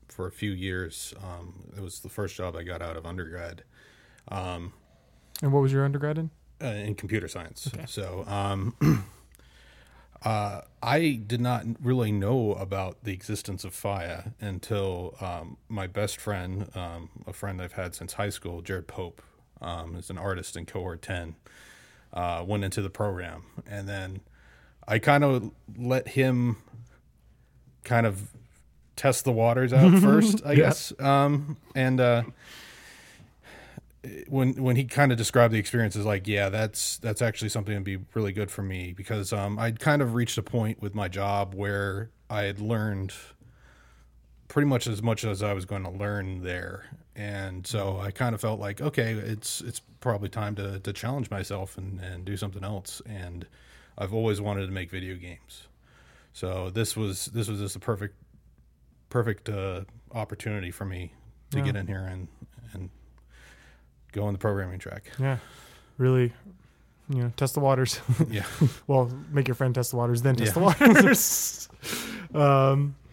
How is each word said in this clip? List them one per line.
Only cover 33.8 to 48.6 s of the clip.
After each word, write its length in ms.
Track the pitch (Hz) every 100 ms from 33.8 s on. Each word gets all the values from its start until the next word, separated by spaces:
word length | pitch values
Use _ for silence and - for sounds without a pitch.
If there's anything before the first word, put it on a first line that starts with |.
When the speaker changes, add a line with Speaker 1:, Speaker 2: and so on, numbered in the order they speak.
| - _ 131 80 -
Speaker 1:
when, 240 | 135 131 131
when 140 | 127 123
he 80 | 127
kind 260 | 143 139
of 60 | 117
described 360 | 107 127 117
the 40 | 110
experience 360 | 98 120 110 107
as 100 | 107
like, 200 | 98 95
"Yeah, 220 | 101 98
that's, 480 | 107 110 - - -
that's 240 | 117 104
actually 280 | 120 - 107
something 240 | 117 98
that'd 100 | 101
be 140 | 98 95 -
really 180 | 113 101
good 180 | 98 98
for 140 | -
me," 300 | 98 92 90
because, 400 | 90 98 107 95
um, 260 | 104 101 104
I'd 200 | 117 113
kind 220 | 151 147
of 120 | 127
reached 240 | 117 117 -
a 40 |
point 400 | - 123 110 107
with 140 | 101 104
my 140 | 92
job 440 | 95 101 101 98
where 560 | 95 101 101 101 98 113 _ -
I 140 | 107
had 160 | 101 98
learned 520 | 107 113 110 98 92 - - - - - - - - - - _ _ _ -
pretty 200 | 147 147
much 200 | 123 120
as 160 | 104
much 220 | 117 107 113
as 180 | 95
I 100 | 104
was 120 | 98 90
going 180 | 98
to 60 | 92
learn 540 | 95 101 104 95 92
there. 420 | 90 90 90 - - - - -
And 520 | 104 101 95 92 92
so 320 | 110 98 95
I 120 | 98
kind 220 | - 123
of 60 | 107
felt 200 | 110
like, 200 | 107